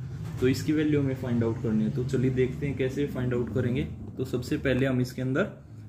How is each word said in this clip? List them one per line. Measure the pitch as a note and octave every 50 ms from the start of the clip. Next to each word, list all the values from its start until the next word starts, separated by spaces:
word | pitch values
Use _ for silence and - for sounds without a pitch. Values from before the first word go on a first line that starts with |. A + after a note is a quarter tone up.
| - - - - - - - -
तो | B2
इसकी | C3 C3+ - - D#3 D#3
value | D3+ D#3 D3+ D3 C#3+
हमें | C#3 C3+ C3
find | B2 C3 B2 A#2+ A#2 A2+
out | A2+ A2+ - -
करनी | A#2 G#2+ G#2+ G#2+
है। | G#2+ -
तो | C3 B2+
चलिए | - C3 B2 A#2+ C3 B2+
देखते | B2+ B2+ B2 - - D3
हैं | C#3+ C3+
कैसे | - C3+ C3 B2+ C#3 C#3+
find | C#3 - C3 B2 B2 B2
out | A#2+ A#2+ A2+ -
करेंगे। | B2+ B2 A#2+ A#2+ C#3 D#3+ D#3+ - - - - -
तो | - B2+
सबसे | - - B2 B2 - D3+ D3
पहले | - C#3 B2+ B2 C3+
हम | C3+ C3 B2
इसके | B2 B2 - -
अंदर | B2+ B2+ C3 D3+ G3+ - - - - - - - -